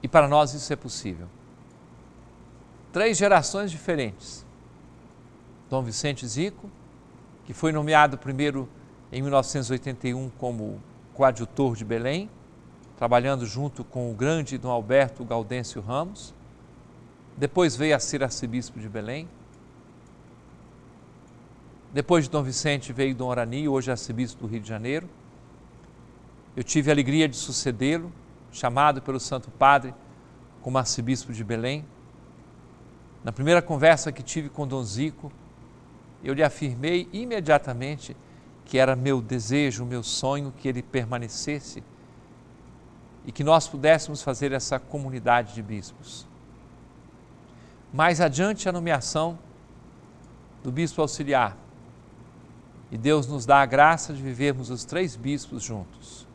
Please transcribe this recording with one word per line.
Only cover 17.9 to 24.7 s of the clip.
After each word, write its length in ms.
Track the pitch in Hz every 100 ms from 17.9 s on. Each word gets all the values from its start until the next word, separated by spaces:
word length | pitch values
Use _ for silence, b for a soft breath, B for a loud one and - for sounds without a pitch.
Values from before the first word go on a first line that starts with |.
a 40 | 147
ser 260 | - 147
arcebispo 560 | 131 - 127 120 120 -
de 80 | 107
Belém. 400 | 110 104 135 165 - - - - - - - - - - - - - - - - - - - - - - - - - -
Depois 320 | 139 143 175
de 60 | 139
Dom 120 | 151
Vicente 520 | 135 127 156 143 -
veio 200 | 120 135
Dom 160 | 127 127
Arani, 380 | 123 117 127 151
hoje 220 | 135 127
arcebispo 500 | 123 - 113 127 -
do 60 | 113
Rio 140 | 113
de 80 |
Janeiro. 380 | 104